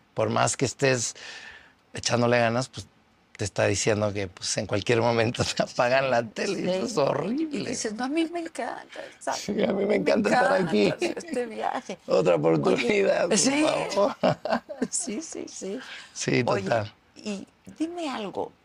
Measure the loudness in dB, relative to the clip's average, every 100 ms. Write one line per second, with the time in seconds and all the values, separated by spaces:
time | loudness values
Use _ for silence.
0 | _ -2 0 2 0 0 -2 2 2 2
1 | -2 -8 -16 -16 -18 -20 -20 _ _ -6
2 | 0 2 4 4 4 0 -4 -10 -16 _
3 | _ _ _ -8 -4 2 2 2 2 2
4 | 0 -2 -8 -8 -6 -4 -2 -4 2 2
5 | 4 2 2 0 -2 0 -2 0 2 2
6 | 4 0 0 -4 -4 -2 -2 -2 -2 0
7 | 2 0 -2 -4 -4 -4 -6 -6 -6 -6
8 | -2 -2 -2 -4 -8 -8 -8 -10 -14 -16
9 | -16 -10 -6 -6 -4 0 0 0 0 2
10 | 4 2 4 4 4 2 2 4 4 2
11 | -2 -4 -6 -4 -4 -4 -4 -4 -8 -12
12 | 2 4 4 4 4 4 4 2 2 4
13 | 4 2 2 2 2 4 2 2 0 2
14 | 0 2 0 0 -2 -4 -4 -6 -4 -4
15 | -6 -8 -8 -12 -12 -10 -10 -10 -12 -16
16 | -16 -6 0 2 2 0 0 -2 -2 -12
17 | _ -14 -10 -10 -12 _ -20 -8 -8 -6
18 | -8 -6 -6 -6 -8 -10